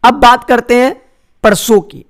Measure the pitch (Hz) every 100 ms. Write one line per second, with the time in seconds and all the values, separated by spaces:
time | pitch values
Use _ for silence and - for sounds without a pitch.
0 | 247 285 240 247 - 240 240 247 262 -
1 | _ _ _ _ 220 202 - 214 - -
2 | -